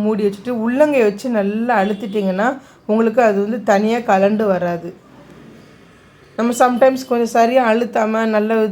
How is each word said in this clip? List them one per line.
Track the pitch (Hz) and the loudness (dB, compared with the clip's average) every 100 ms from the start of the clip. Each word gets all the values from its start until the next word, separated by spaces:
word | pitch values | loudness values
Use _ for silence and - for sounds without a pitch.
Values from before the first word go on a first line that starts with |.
மூடி | 208 214 208 | -2 0 -2
வச்சுட்டு | 202 247 240 226 | -4 -8 -4 -2
உள்ளங்கை | 254 302 277 214 | 2 2 2 0
வச்சு | 208 262 226 | 0 -4 -2
நல்லா | 196 214 233 226 | -2 -2 -2 0
அழுத்திட்டிங்கன்னா | 196 202 226 214 190 185 233 269 - - - | 0 -2 -6 -4 -2 0 -2 -4 -12 -14 -2
உங்களுக்கு | 214 226 226 226 | 0 2 2 2
அது | 202 202 | 2 -2
வந்து | 214 196 | -4 0
தனியா | 202 214 233 233 | 0 2 -2 0
கலண்டு | 196 196 208 214 | 2 2 0 0
வராது. | 180 175 170 170 - - - - - - - - - - - - - - - | 0 -2 -6 -10 -16 -20 -20 -20 -20 -20 -20 -20 -20 -20 -20 -20 -20 -16 -4
நம்ம | 233 240 | -2 2
sometimes | 254 240 262 262 262 | 2 4 2 2 -2
கொஞ்சம் | 240 233 | -2 0
சரியா | 233 226 262 233 | 2 2 2 2
அழுத்தாம, | 220 240 233 214 220 226 214 | 2 0 -2 0 0 0 0
நல்லா | 214 226 220 | 0 0 0